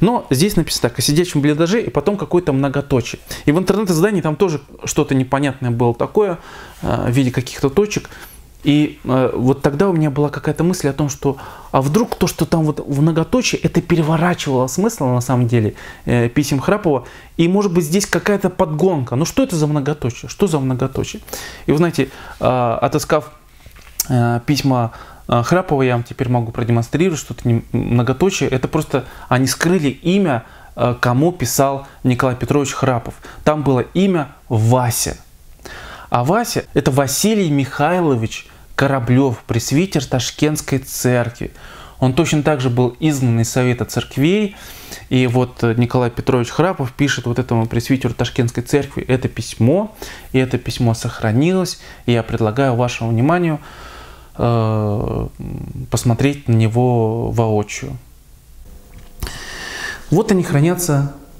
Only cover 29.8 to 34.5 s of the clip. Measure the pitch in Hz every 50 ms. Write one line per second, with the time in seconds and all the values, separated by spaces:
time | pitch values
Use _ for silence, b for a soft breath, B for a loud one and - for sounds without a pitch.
29.8 | 147 135 139 - - 165 185 202 190 160 127 113 B B B B B B B -
30.8 | 117 123 117 - - 123 120 131 151 180 180 180 135 117 - - 139 139 139 135
31.8 | - B B B B 127 123 123 139 127 123 - 120 117 131 147 139 - - -
32.8 | 135 127 123 117 - - - - B B B B B 151 151 151 135 139 131 123
33.8 | 117 - - 170 196 196 180 165 135 - - - - -